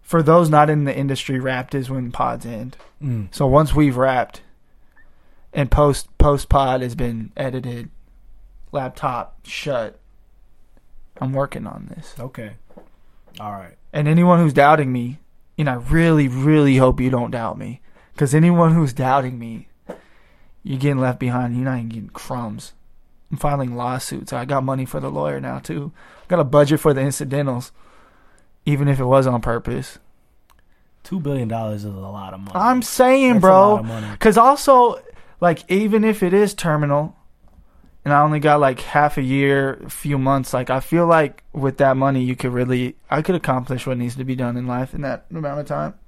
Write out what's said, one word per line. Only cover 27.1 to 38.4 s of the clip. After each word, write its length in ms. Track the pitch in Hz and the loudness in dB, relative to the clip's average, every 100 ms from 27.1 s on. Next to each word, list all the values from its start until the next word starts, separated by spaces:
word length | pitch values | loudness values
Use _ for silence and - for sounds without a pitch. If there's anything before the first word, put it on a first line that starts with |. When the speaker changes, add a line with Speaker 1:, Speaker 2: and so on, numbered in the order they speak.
| 131 139 139 139 123 - - - _ _ _ _ _ _ _ - | -4 -6 -4 -4 -6 -12 -20 -20 _ _ _ _ _ _ _ -4
Speaker 1:
even 220 | 143 143 | 0 0
if 100 | 135 | 0
it 60 | |
was 220 | 127 135 131 | 2 2 2
on 140 | 123 | -2
purpose. 580 | 113 117 113 131 131 - _ _ _ _ _ _ _ _ _ _ | -2 -4 -4 -8 -10 -18 _ _ _ _ _ _ _ _ _ _
Speaker 2:
Two 160 | - 190 | -10 -8
billion 260 | 143 139 117 | -4 -4 -4
dollars 360 | 113 110 107 | -6 -6 -8
is 100 | 104 | -10
a 20 | 95 | -12
lot 360 | 98 101 95 | -14 -14 -14
of 60 | 95 | -14
money. 120 | 98 185 | -10 0
Speaker 1:
I'm 260 | 220 254 | 2 2
saying, 520 | 240 - 254 269 262 | -2 2 4 6 4
Speaker 2:
That's 60 | 226 | 4
Speaker 1:
bro, 100 | 185 | 6
Speaker 2:
a 180 | 190 202 | 8 6
lot 60 | 208 | 4
of 60 | 113 | -2
money. 300 | 226 151 104 | -8 -10 2
Speaker 1:
'cause 180 | 226 208 | 4 6
also, 640 | 240 285 - 262 240 180 - - - - | 6 4 6 6 6 0 -12 -20 -20 -2
like, 220 | 175 165 - | 0 0 -2
even 320 | 190 214 214 | 0 2 2
if 180 | 220 214 | 2 0
it 80 | 180 | 2
is 200 | 196 208 | 2 2
terminal, 600 | - 170 151 147 143 156 - _ _ _ - _ _ - - | 0 -2 0 0 0 -2 -12 _ _ _ -20 _ _ -20 -12
and 80 | - | 0
I 80 | 143 | 4
only 180 | 151 151 | 4 2